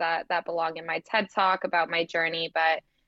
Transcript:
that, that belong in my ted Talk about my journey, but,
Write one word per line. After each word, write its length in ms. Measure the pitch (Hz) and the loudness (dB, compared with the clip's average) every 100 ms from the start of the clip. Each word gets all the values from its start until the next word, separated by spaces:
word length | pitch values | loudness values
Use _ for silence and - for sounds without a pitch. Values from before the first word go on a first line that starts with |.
that, 260 | 165 165 - | -2 -2 -2
that 160 | 175 | -4
belong 340 | - 170 160 165 | -2 -2 -2 -4
in 80 | 165 | -6
my 140 | 160 - | -6 -2
ted 200 | 220 202 | -2 0
Talk 300 | - 190 185 | 2 2 2
about 260 | 160 170 165 | 0 0 2
my 160 | 170 | 0
journey, 460 | 170 170 165 165 165 | 0 0 -2 -2 -2
but, 300 | 160 160 160 - _ | 0 2 0 -4 _